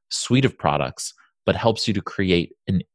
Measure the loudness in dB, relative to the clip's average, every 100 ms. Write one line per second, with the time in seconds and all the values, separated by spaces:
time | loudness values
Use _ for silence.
0 | _ -10 0 2 2 0 -2 0 -2 -6
1 | -14 -14 _ _ -2 0 0 0 -2 -4
2 | -4 -4 2 2 0 -8 0 0 0